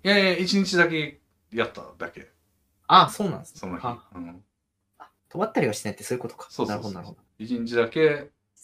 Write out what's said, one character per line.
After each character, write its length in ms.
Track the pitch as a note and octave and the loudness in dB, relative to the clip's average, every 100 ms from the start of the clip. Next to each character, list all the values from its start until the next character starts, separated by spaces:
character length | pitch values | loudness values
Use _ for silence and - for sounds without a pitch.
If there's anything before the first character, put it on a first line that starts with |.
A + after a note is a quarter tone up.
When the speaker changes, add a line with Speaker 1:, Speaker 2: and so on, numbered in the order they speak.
Speaker 1:
や 140 | G3 G3+ | 2 4
い 80 | F#3+ | 4
や、 120 | E3+ | 0
一 160 | F3+ | 0
日 240 | G3 F#3+ F3 | 0 2 4
だ 120 | E3+ | 4
け 320 | D#3+ D3+ - _ _ _ | 2 -6 -10 _ _ _
や 160 | A2+ - | -4 -4
っ 40 | |
た 120 | - C2+ - | -6 -16 -12
だ 120 | E2 | -12
け。 220 | - - _ _ _ _ _ - | -14 -20 _ _ _ _ _ 6
Speaker 2:
あ、 220 | F3+ D3 | 6 6
そ 160 | - F#3+ | 2 -4
う 40 | |
な 80 | F#2+ | -4
ん 20 | |
で 40 | - | -10
す 80 | |
ね。 60 | - | -14
Speaker 1:
そ 80 | F#2 | -12
の 100 | E2+ | -8
日。 80 | B2 | -8
Speaker 2:
は。 180 | - - F2+ | -8 -14 -16
Speaker 1:
う 40 | |
ん。 240 | E2+ F2+ _ _ _ _ _ - | -14 -16 _ _ _ _ _ -20
Speaker 2:
あ、 120 | - _ _ | -20 _ _
泊 80 | E3 | -4
ま 60 | G#3+ | -2
っ 60 | |
た 100 | B3 | 0
り 60 | B2 | 0
は 60 | |
し 120 | - G#2+ | -2 -8
な 60 | |
い 20 | |
っ 40 | - | -8
て 60 | |
そ 100 | - | -6
う 40 | B2 | -6
い 20 | |
う 20 | |
こ 60 | A2+ | -6
と 80 | - | -14
か。 120 | - | -12
Speaker 1:
そ 140 | - | -6
う 40 | A2 | -4
そ 100 | G#2 | -4
う 40 | |
そ 0 | |
う。 0 | |
Speaker 2:
な 0 | |
る 20 | |
ほ 60 | G#2+ | -6
ど、 40 | F2+ | -10
な 60 | |
る 60 | F#2+ | -14
ほ 60 | |
ど。 60 | - _ - | -20 _ -14
Speaker 1:
一 120 | A2 A#2+ | -8 -6
日 160 | A#2 A#2+ | -2 2
だ 120 | A2+ | 2
け、 440 | D#3+ D#3 C#3+ - _ _ _ | 4 4 2 -8 _ _ _